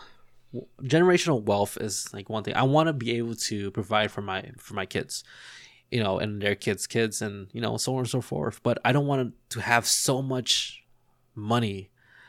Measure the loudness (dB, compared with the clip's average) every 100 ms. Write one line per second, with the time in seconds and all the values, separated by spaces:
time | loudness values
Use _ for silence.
0 | -12 -20 -20 -20 -16 -14 -14 -10 2 4
1 | 6 6 4 2 4 2 2 -2 -6 -6
2 | -8 -10 -6 -6 -2 2 4 6 4 0
3 | -2 -2 -2 -4 -4 -4 -4 -4 0 2
4 | 2 -2 -6 -6 -8 -14 -10 -8 -4 -4
5 | -6 -10 -14 -20 -20 -20 -20 -20 _ 0
6 | 2 0 -2 -2 -2 0 -2 -4 -2 0
7 | 0 -2 -6 -8 -10 -6 -4 -2 -2 -2
8 | -2 -2 -2 -4 -4 -2 0 2 2 4
9 | 2 0 -2 -6 -10 -6 2 4 4 2
10 | 2 0 0 -2 0 0 -2 -10 _ _
11 | _ _ _ -6 0 2 2 -4 -10 _
12 | _ -20